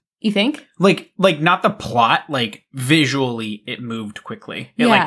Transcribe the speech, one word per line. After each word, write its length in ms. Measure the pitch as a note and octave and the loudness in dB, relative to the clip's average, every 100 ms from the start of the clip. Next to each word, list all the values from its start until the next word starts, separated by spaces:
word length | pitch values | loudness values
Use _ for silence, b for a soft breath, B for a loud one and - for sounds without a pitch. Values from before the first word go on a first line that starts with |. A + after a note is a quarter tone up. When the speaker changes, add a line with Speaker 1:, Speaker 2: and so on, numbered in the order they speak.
| _ _ | _ _
Speaker 1:
You 120 | A3 | -2
think? 360 | G#3 A#3 D4+ - - | 0 0 -2 -10 0
Speaker 2:
Like, 340 | G3 G3 - - | 2 2 -4 0
like, 240 | F#3 D3+ | 2 2
not 220 | E3 F#3 | 2 2
the 80 | G#3+ | 0
plot, 540 | G#3 - A#2+ A#2 C3 - | -2 -4 2 2 2 -2
like, 360 | C3+ A2+ - _ | -4 -4 -6 _
visually, 880 | C3+ B2+ D#3+ C3+ C#3 B2+ A#2 A2 G#2 - | -8 0 2 2 0 -2 -4 -8 -10 -10
it 160 | B2 | -10
moved 420 | B2 A2+ G#2+ - | -8 -8 -10 -12
quickly. 480 | - A2 - E2 - - | -14 -14 -12 -12 -8 0
It, 80 | A#3+ | 4
like, 160 | G3+ | 4